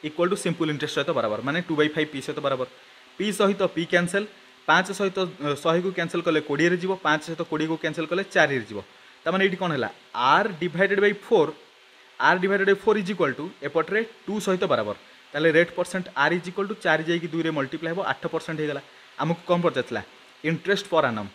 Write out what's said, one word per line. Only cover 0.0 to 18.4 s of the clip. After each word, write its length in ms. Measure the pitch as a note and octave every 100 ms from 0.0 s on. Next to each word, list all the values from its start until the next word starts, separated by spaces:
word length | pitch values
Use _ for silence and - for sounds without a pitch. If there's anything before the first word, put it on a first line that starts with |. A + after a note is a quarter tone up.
| D3+
ଇକ୍ୱାଲ୍ 220 | D3+ F#3
ଟୁ 40 | G#3
ସିମ୍ପଲ୍ 260 | F3+ E3 D#3
ଇଣ୍ଟରେଷ୍ଟ 240 | D3 C#3+ -
ସହିତ 140 | C#3+ C#3
ବରାବର, 220 | A2 G#2+
ମାନେ 140 | B2+ D#3+ F3
ଟୁ 60 | D3+
ବାଇ 120 | D3+
ଫାଇଭ୍ 140 | D3+ D3+
P 20 | C#3+ C3+
ସହିତ 140 | C#3+
ବରାବର। 280 | C#3 C3 B2+ - - - - -
P 20 | G3+ G3
ସହିତ 240 | G3 G3 G#3+
P 100 | D#3+ E3+
କ୍ୟାନସେଲ୍, 340 | F3 F3 G3 G#3 - - - -
ପାଞ୍ଚ 200 | D#3+ F#3+ F#3+
ସହିତ, 200 | G3 F#3+ F#3
ଅ, 200 | - D3 C#3
ଶହେକୁ 280 | E3 E3+ F#3
କ୍ୟାନସେଲ୍ 320 | F3+ E3+ F3+
କଲେ 160 | E3 D#3 D3+
କୋଡ଼ିଏରେ 280 | C#3+ E3+ F3+
ଯିବ, 100 | F3+ F#3
ପାଞ୍ଚ 160 | D#3 D3+ D#3+
ସହିତ 140 | D#3+ E3
କୋଡ଼ିଏକୁ 260 | D3+ D#3+ E3
କ୍ୟାନସେଲ୍ 260 | D#3+ D#3 D#3
କଲେ 140 | F3 F#3+
ଚାରିରେ 300 | F3+ D3+ C3 A2
ଯିବ। 80 | G#2 F#2+ - - -
ତାମାନେ 180 | D#3+ F#3
ଏଇଠି 140 | G3 F#3
କ'ଣ 100 | F3+ C#3
ହେଲା, 140 | A2 - - A2 B2+ D#3
R 40 | G#3 E3
ଡିଭାଇଡେଡ୍ 400 | F3 D#3+ G3 G3
ବାଇ 80 | G3+ G3+ -
ଫୋର୍, 260 | A3 D3 - - _ _ _ - - C3+
R 40 | F#3
ଡିଭାଇଡେଡ୍ 260 | F#3+ G3 F#3+
ବାଇ 80 | G3
ଫୋର୍ 180 | - G#3+
ଇଜ୍ 100 | F#3
ଇକ୍ୱାଲ୍ 220 | F#3+ D3+ B2+
ଟୁ 60 | E3 - C#3
ଏପଟରେ 320 | E3 D#3 G#3 A3+ - -
ଟୁ 80 | G#3
ସହିତ 240 | G3+ F#3 G3
ବରାବର। 240 | A#2+ G#2 G2+ - - -
ତାହେଲେ 160 | C#3+ D#3+ D#3
ରେଟ୍ 140 | E3+ -
ପରସେଣ୍ଟ 300 | E3+ F#3+ F3+ -
R 140 | D3
ଇଜ୍ 160 | F3 E3+
ଇକ୍ୱାଲ୍ 180 | F#3 G3
ଟୁ 40 | A3
ଚାରି 180 | F3+ D#3
ଯାଇକି 240 | D#3+ E3+ D#3+
ଦୁଇରେ 220 | E3 D#3+ D#3
ମଲ୍ଟିପ୍ଲାଏ 340 | C3+ D#3+ E3
ହେବ, 80 | E3+ E3+
ଆଠ 100 | C3+ E3
ପରସେଣ୍ଟ 260 | D#3+